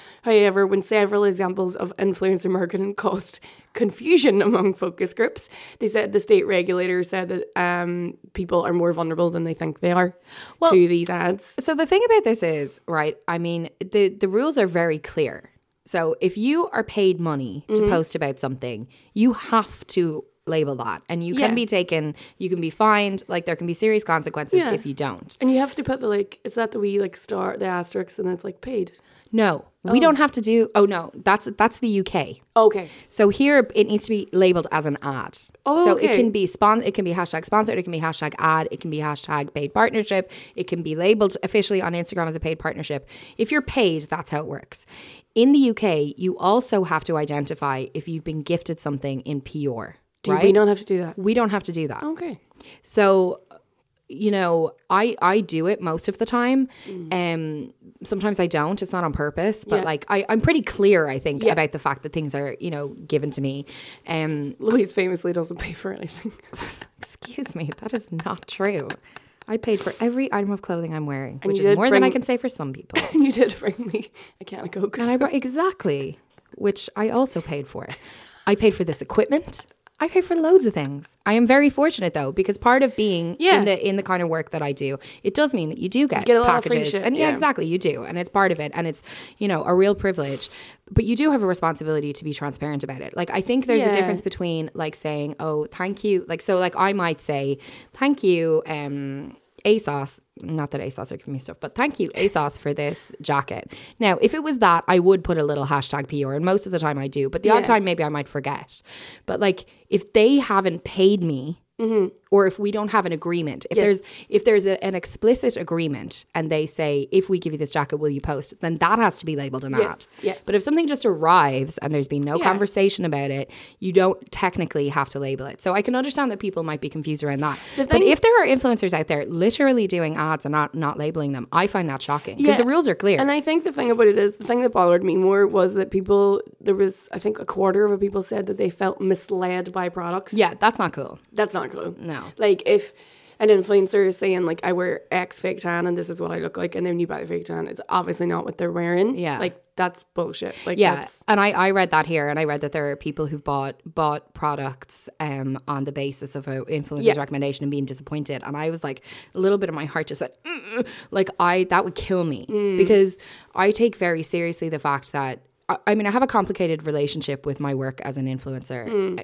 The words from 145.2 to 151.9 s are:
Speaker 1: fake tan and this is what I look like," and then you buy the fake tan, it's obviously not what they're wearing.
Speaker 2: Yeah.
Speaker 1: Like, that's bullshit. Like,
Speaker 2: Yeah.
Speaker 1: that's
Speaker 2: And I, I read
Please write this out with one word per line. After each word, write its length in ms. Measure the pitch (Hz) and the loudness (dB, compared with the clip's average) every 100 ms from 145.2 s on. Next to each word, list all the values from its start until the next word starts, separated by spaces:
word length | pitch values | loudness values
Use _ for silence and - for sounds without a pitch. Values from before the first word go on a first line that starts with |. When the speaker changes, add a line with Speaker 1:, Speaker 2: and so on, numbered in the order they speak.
| 180 - | -4 -6
Speaker 1:
fake 200 | 196 - | -6 -4
tan 260 | 180 170 175 | -4 -2 -2
and 100 | 175 | -2
this 140 | 170 | -4
is 100 | 175 | -6
what 100 | 170 | -6
I 60 | 170 | -6
look 180 | 165 180 | -6 -6
like," 160 | 175 | -6
and 100 | 185 | -4
then 140 | 180 175 | -4 -2
you 80 | 170 | -4
buy 140 | 147 | -6
the 60 | 165 | -6
fake 200 | 170 170 | -8 -6
tan, 200 | 165 - | -8 -8
it's 120 | - - | -10 -4
obviously 380 | 185 175 170 175 | -2 -2 -4 -2
not 180 | 170 | -2
what 140 | - - | -4 -6
they're 140 | 175 | -4
wearing. 420 | 175 170 175 214 269 | -2 0 2 0 0
Speaker 2:
Yeah. 220 | 170 135 | -4 -4
Speaker 1:
Like, 180 | 175 - _ - | -4 -8 _ -4
that's 260 | 180 175 - | -4 -4 -10
bullshit. 400 | - 165 170 175 - - | -6 -6 -6 -10 -8 -4
Like, 100 | 180 | 2
Speaker 2:
Yeah. 180 | 190 160 | 4 2
Speaker 1:
that's 260 | 220 - - | -4 -6 0
Speaker 2:
And 100 | 208 | 4
I, 120 | 208 | 4
I 180 | 185 190 | 2 2
read 200 | 196 175 | 2 4